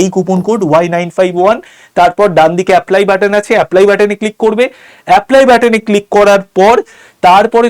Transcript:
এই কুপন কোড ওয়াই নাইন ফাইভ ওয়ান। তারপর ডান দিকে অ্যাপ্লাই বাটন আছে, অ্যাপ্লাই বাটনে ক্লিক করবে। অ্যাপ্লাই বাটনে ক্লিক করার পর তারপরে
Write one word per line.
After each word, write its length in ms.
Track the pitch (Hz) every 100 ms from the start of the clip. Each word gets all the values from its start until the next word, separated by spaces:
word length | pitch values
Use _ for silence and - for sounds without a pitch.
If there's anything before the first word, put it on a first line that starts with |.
এই 60 | 190 190
কুপন 240 | 175 185 185
কোড 140 | 226 170
ওয়াই 160 | 156 175 170
নাইন 140 | 175 -
ফাইভ 140 | 185 175
ওয়ান। 160 | 180 233 - - _ -
তারপর 280 | 175 175 202 160
ডান 140 | 160 175
দিকে 120 | 190 180
অ্যাপ্লাই 280 | - 190 196
বাটন 220 | 190 202 208
আছে, 120 | - 214
অ্যাপ্লাই 280 | 156 185 202
বাটনে 260 | 196 208 202
ক্লিক 160 | 214 -
করবে। 220 | 220 214 262 - - - -
অ্যাপ্লাই 360 | 185 - 269 262
বাটনে 280 | 233 240 220 220
ক্লিক 180 | 202 202 208
করার 240 | 202 202 190 190
পর 180 | 196 247 - - - - 180
তারপরে 400 | 190 220 233